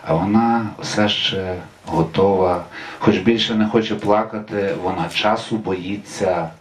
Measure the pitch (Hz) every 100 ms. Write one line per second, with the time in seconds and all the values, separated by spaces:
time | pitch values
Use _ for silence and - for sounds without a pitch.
0 | 85 82 98 107 113 117 107 - - -
1 | 104 - - 98 92 90 - - - 80
2 | 80 - 98 95 90 90 87 - - -
3 | 110 101 92 113 - 110 107 117 110 104
4 | 104 104 107 107 107 104 98 95 90 92
5 | - - 107 110 - 113 107 92 87 104
6 | - - 95 87 82 -